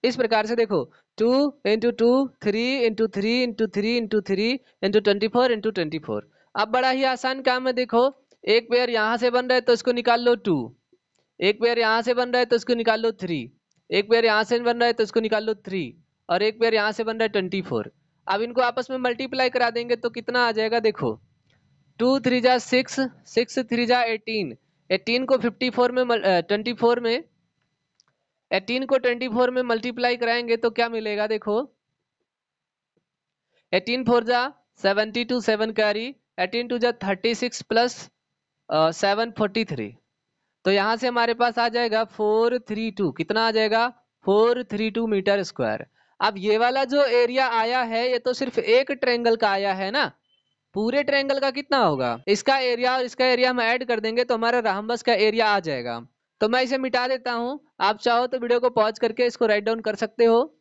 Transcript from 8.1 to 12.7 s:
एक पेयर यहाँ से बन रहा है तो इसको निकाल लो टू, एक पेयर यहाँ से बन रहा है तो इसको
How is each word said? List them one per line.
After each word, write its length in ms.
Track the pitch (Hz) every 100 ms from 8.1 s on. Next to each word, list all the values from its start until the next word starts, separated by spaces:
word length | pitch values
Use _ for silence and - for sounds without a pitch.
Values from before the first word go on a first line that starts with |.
| - _ _
एक 260 | - 220 233
पेयर 200 | 240 247
यहाँ 260 | 233 214 233
से 140 | 247
बन 160 | 240 247
रहा 80 |
है 60 | 254
तो 120 | 240
इसको 200 | 233 -
निकाल 280 | 247 240 233
लो 140 | 240 240
टू, 200 | 208 156 117 - _ _ _ _ _ _
एक 200 | 185 208
पेयर 160 | 233 233
यहाँ 240 | 226 226
से 120 | 233
बन 160 | 240 247
रहा 80 | 247
है 60 |
तो 120 | 240 233
इसको 180 | -